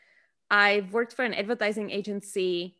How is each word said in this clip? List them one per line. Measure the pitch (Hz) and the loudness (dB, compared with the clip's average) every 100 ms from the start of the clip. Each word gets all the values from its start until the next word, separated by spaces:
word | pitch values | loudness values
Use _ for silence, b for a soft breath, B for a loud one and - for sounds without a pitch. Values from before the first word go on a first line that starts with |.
| b b b _ _ | b b b _ _
I | 208 202 208 190 | 4 6 4 0
worked | 214 240 | -2 -2
for | - | -2
an | 247 - | -2 -2
advertising | 202 233 208 214 208 | -2 -2 -2 -2 -4
agency | 202 202 202 - 202 185 175 180 - | -4 -4 -8 -6 -2 0 -2 -4 -12